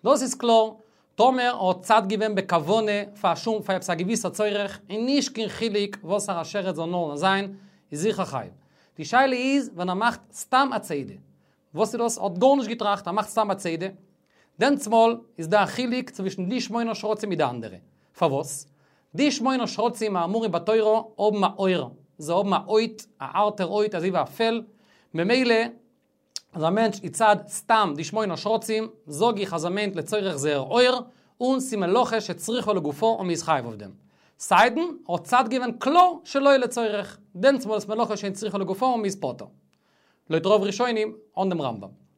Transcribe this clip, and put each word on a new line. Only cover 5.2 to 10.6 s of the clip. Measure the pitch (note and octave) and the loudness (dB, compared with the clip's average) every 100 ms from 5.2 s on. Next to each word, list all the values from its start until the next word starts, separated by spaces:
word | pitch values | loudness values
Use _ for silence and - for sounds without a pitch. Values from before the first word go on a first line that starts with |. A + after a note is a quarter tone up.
| C#4 | 0
קיין | - A3 | -4 -6
חילוק, | - A3+ G#3 G3+ G3+ | -4 -2 -2 -4 -6
וואס | D#3+ G3+ G3+ | -4 -4 -2
ער | F3 | -4
אשרת | D#3+ G#3 F#3 D#3 | -4 -4 -4 -4
זאל | E3 | -2
נאר | F3+ D#3+ C#3+ | -2 -2 0
זיין, | F#3 G3 G3 G3 - _ _ | 0 0 -2 -10 -20 _ _
איז | D3 | -4
זיכער | G3 G3 | -2 -2
חייב. | D#3 C3 F#2+ - _ _ _ - | -4 -6 -10 -16 _ _ _ -14
די | |
שאלה | D3+ A#3+ C4+ B3+ | 0 2 4 2
איז, | C4 C#4 - | 0 0 -2
ווען | F3 F3+ | -6 -4
ער | |
מאכט | F#3 A#3 A#3 _ | 0 -2 -2 _
סתם | - - B3+ | -18 0 2